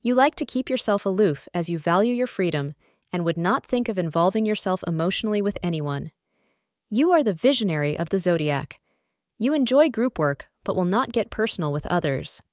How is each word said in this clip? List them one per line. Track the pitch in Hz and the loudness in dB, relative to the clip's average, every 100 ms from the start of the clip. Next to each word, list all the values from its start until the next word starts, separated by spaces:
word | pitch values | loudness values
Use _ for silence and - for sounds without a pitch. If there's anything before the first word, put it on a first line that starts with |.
You | 233 | 2
like | 247 285 - | 4 4 2
to | 269 | -4
keep | 247 - | -4 -2
yourself | 254 - 202 | -2 0 0
aloof | 202 185 202 143 - | 0 2 2 2 -6
as | 180 170 | -4 -2
you | 170 | -2
value | 156 175 233 | 2 4 2
your | 240 247 | 0 -4
freedom | - 180 151 139 - _ _ _ | -2 0 0 -4 -10 _ _ _
and | 180 170 | -2 -2
would | 165 | 0
not | 175 240 - | 0 0 -2
think | 247 226 | -2 -2
of | 190 | -2
involving | 170 165 175 220 214 | -2 2 2 2 0
yourself | 214 196 185 - | -2 -2 -2 -2
emotionally | 160 170 - 220 208 | -2 -2 -2 -2 0
with | 202 - | -2 -4
anyone. | 180 160 147 143 160 _ _ _ _ _ _ _ _ | -4 -4 -4 -6 -8 _ _ _ _ _ _ _ _
You | 214 330 | 0 4
are | 339 | 4
the | 233 | 2
visionary | 165 254 277 208 156 147 147 | 2 2 2 0 0 0 -2
of | 170 | -2
the | 190 | 0
zodiac. | 180 170 151 139 143 - _ _ _ _ _ _ | 2 2 0 -2 -4 -14 _ _ _ _ _ _
You | 240 302 | 0 2
enjoy | 247 269 311 | 4 4 4
group | 220 247 - | 2 -2 0
work, | 147 143 - _ | -2 -2 -10 _
but | - - | -4 -2
will | 180 | 0
not | 208 262 | 0 0
get | 226 202 | -4 -4
personal | - 220 - 156 | -2 -4 -2 -4
with | 147 - | -4 -2
others. | 175 151 135 156 - _ | -2 0 -4 -6 -8 _